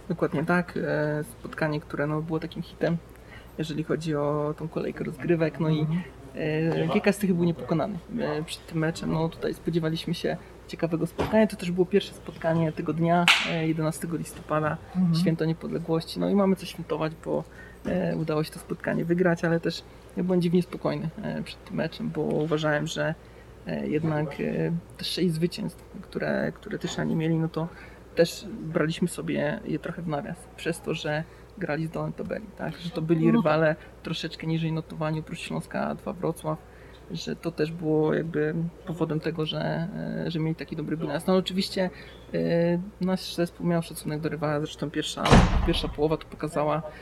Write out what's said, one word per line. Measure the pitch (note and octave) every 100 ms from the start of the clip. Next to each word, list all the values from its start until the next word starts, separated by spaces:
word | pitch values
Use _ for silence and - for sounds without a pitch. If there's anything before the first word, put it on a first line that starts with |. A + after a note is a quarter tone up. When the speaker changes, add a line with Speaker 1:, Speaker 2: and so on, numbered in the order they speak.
| -
Speaker 1:
Dokładnie | E3 D#3 F3+ E3
tak. | F3+ E3+ -
E, | D3+ D3+ D3+ D3+
spotkanie, | - - - - D#3 D3+
które, | - D3 D3
no, | D#3
było | E3 D#3+
takim | E3 -
hitem, | - - E3 E3+ - - - - - -
jeżeli | D#3+ D3
chodzi | E3 D3+ D#3+ D3
o | D3 D3 D3 D3+
tą | D#3+
kolejkę | D#3 D3+ -
rozgrywek. | D#3+ E3 D#3+ E3+ D#3 -
No | D#3+
i, | D#3
Speaker 2:
Mhm. | D3+ F3 - - - -
Speaker 1:
e, | D#3 D#3 D#3+ D#3 D#3+
G | G#3
K | G3+
S | -
Tychy | F#3+
był | F3 E3+
niepokonany, | E3 - E3 C3+ - - D#3
e, | D3+ D3+
przed | D#3+ - -
tym | E3
meczem. | D#3+ E3 D#3+
No, | D#3+ E3
tutaj | - D#3
spodziewaliśmy | E3 - E3 D#3+ E3 -
się | E3+ D#3 D#3+ - - -
ciekawego | - E3 E3 F3
spotkania. | - - A3 G#3+
To | G3+
też | F3
było | F3+ F3
pierwsze | G3 -
spotkanie | - - - E3 E3 D#3+
tego | D#3 D#3+
dnia, | D#3 E3 F3 E3+ - -
e, | E3 D#3+
jedenastego | D#3+ D#3 - F#3 D3+
listopada, | D#3+ - - D#3 D#3 E3 - F3+
Speaker 2:
Mhm. | F3 E3
Speaker 1:
Święto | F3 D#3+ D#3+
Niepodległości. | D#3+ - D#3+ E3 D#3+ - F3+
No | F3
i | G3+
mamy | F#3+ F#3
co | F3
świętować, | - E3 D#3 D#3 D#3+ D#3
bo, | D3 D#3+ - - - -
e, | F3+ E3+ E3
udało | D#3+ D3+
się | D#3+
to | E3+
spotkanie | - - - - E3
wygrać, | F3 F3+ E3+ E3
ale | E3
też | E3 - - - - G3
ja |
byłem | F3+ F3+
dziwnie | E3+ F3+
spokojny, | F3 D#3 D3 D3 D#3+ G#3+
e, | - -
przed | - - -
tym | D#3+
meczem, | D#3 - D#3
bo | D#3
uważałem, | D3+ D#3 D#3+ D#3 D3+ D3 D#3
że, | D3+ D3+ D#3+ - - - - F3
e, | D3+ C#3
jednak, | D3+ D#3+ D3+ D#3 -
e, | - - D#3+ E3+ - -
te | -
sześć | D#3+ F3+
zwycięstw, | D#3+ E3+ - E3 - - -
które, | - - D3+ C3+ D3 -
które | - D3+
Tyszani | E3+ - D#3 D#3+
mieli, | D#3+ E3
no | D#3+
to | D#3 E3+ - - - - -
też | E3+ - G3 A3+
braliśmy | D#3+ E3+ D#3 - F3+
sobie | - D#3+ C#3+ D3 D3+ -
je | D#3
trochę | - E3+
w | E3
nawias, | C#3+ - F3 - -
przez | D#3+ E3
to, | D3
że | D#3+ D3+ D3+ E3 - - -
grali | D#3+ D3 D#3+
z |
dołem | D#3 D#3
tabeli, | - - - - -
tak? | E3 E3
Że | E3+
to | E3
byli | D#3+ D#3+ E3
Speaker 2:
No |
tak. | A#3
Speaker 1:
rywale | D#3 D#3 D#3 E3 - -
troszeczkę | E3+ E3 E3 - D#3+
niżej | D#3+ D#3+
notowani, | D#3+ D#3+ D#3+ D#3 D#3
oprócz | D#3+ E3
Śląska | - D#3+ - - - -
dwa | -
Wrocław, | F3 F3+ E3 D#3 D#3 - - - - -
że | E3 D#3 D#3
to | E3+
też | E3 D#3
było | E3+ D#3 D#3 D#3
jakby | D#3 D#3+ D3+ D3+ E3 E3+ - -
powodem | E3+ D#3+ D#3
tego, | D#3+ E3 D#3
że, | D3+ D#3 D#3 E3 D#3+ - - E3
e, |
że | E3
mieli | D#3+ D#3+
taki | - D#3+
dobry | D3+ D#3
bilans. | D3+ D3+ F#3+
No | F#3
oczywiście, | F3+ F#3 - G3 F3+ - - - -
e, | E3+ E3 E3+ E3+ F3 G3+ -
nasz | F#3 F#3 - -
zespół | E3+ - E3+
miał | E3+
szacunek | E3 D#3 D#3 D3+
do | D#3+
rywala, | D3 D3+ D3
zresztą | D#3 - D3
pierwsza, | D3+ D3+ - - - - - E3+
pierwsza | E3+ E3+
połowa | - D#3 D#3
to | -
pokazała | - D#3 D3 D3+ D3+ - -